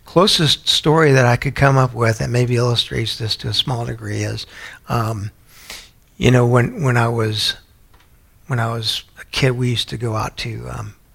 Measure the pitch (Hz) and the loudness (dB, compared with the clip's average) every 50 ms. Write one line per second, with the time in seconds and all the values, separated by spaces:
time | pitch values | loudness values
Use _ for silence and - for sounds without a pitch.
0 | _ - - 165 185 214 - - 170 139 - - - - - - - 160 147 165 | _ 0 2 4 4 4 4 2 2 2 0 0 0 0 0 2 2 2 4 4
1 | 160 147 135 135 123 120 120 120 - 143 123 - 139 139 139 135 131 123 117 117 | 6 6 6 6 6 4 4 2 0 -4 0 2 4 4 6 4 2 2 0 0
2 | 117 113 113 - 139 127 120 123 123 120 123 117 120 123 120 117 - - 127 123 | 0 0 0 0 -2 -2 0 0 0 2 2 0 2 2 0 0 -2 -4 -4 -4
3 | 113 110 - - 113 107 - - - 117 107 - - - 131 117 117 120 120 113 | -4 -4 -6 -6 -6 -6 -6 -6 -6 -4 -4 -4 -2 -2 -4 -4 -6 -6 -8 -8
4 | 110 104 104 107 104 107 107 113 - - - - - - - - - - - 120 | -8 -6 -6 -4 -4 -4 -6 -8 -10 -14 -16 -18 -18 -18 -18 -18 -8 -4 -4 -2
5 | 113 107 113 107 101 104 - _ _ _ - - - - - - - - _ _ | -2 -2 -4 -6 -8 -10 -10 _ _ _ -20 -20 -20 -18 -18 -18 -20 -20 _ _
6 | _ _ _ - - 127 127 123 123 120 123 123 117 - - 240 156 131 123 120 | _ _ _ 0 2 4 6 6 4 4 4 4 2 2 -2 -2 -2 0 2 2
7 | 117 117 120 117 113 110 107 107 - - - - - _ _ _ _ _ _ _ | 0 0 0 0 -2 -2 -2 -2 -4 -4 -4 -6 -12 _ _ _ _ _ _ _
8 | _ _ _ _ _ _ _ _ _ - 143 120 113 113 117 117 113 117 - - | _ _ _ _ _ _ _ _ _ -6 -4 -2 -2 -2 -4 -4 -4 -4 -6 -6
9 | - - _ - - - - - - 131 123 120 127 123 120 113 - - - 117 | -8 -12 _ -20 -20 -10 -4 0 0 0 2 0 0 0 0 -2 -4 -6 -6 -6
10 | 120 117 107 110 113 113 - - - 120 110 113 120 123 123 117 110 104 101 - | -6 -4 -4 -4 -6 -6 -8 -8 -10 -8 -10 -10 -10 -10 -10 -10 -10 -12 -14 -18
11 | _ _ | _ _